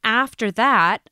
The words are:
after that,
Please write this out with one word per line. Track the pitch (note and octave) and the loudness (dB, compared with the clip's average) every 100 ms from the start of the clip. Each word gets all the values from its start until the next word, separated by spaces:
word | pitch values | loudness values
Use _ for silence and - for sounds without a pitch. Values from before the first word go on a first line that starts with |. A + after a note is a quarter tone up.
after | A3 A#3 C4 - G#3+ | -2 -2 -2 -6 -6
that, | F#3+ C4 A#3 E3+ A3 _ | -2 0 2 0 -2 _